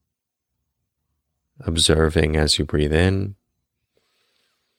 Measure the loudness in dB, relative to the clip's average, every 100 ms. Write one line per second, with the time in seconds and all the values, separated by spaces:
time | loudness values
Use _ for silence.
0 | _ _ _ _ _ _ _ _ _ _
1 | _ _ _ _ _ -10 -6 -2 2 2
2 | 2 2 0 0 0 -2 -2 -2 0 2
3 | 2 0 -6 -12 _ _ _ _ _ _
4 | _ _ _ _ _ _ _